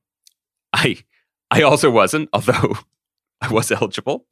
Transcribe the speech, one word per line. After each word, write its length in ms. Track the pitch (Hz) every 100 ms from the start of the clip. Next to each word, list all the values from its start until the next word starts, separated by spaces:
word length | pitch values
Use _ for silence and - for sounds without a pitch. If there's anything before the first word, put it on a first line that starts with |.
| _ _ _ _ _ _ -
I, 240 | - 135 - _ _ _ _ -
I 120 | -
also 280 | 147 147 151
wasn't, 380 | 113 92 - -
<laughs> 20 |
although 460 | 107 - - - - - _ _ _ _ -
I 120 | -
was 180 | 110 -
eligible, 560 | 107 104 - 131 - -